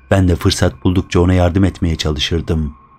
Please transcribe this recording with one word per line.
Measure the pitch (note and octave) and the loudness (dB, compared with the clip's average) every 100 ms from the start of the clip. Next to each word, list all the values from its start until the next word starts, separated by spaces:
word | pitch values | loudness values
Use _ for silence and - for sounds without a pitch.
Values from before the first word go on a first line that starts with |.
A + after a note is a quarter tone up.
| - | -2
Ben | G2 F2+ | 2 2
de | E2+ | 2
fırsat | G2 - F2+ - | 0 0 -2 0
buldukça | F#2+ F#2 - F2+ | -2 -2 0 0
ona | F2 | 2
yardım | F2+ F2 F#2 | 4 2 2
etmeye | F#2+ - F2 D#2+ | 0 0 -4 -2
çalışırdım. | D#2 D2 - E2+ D2+ E2 D2 - - | -4 -4 -4 -4 -2 -4 -4 -10 -20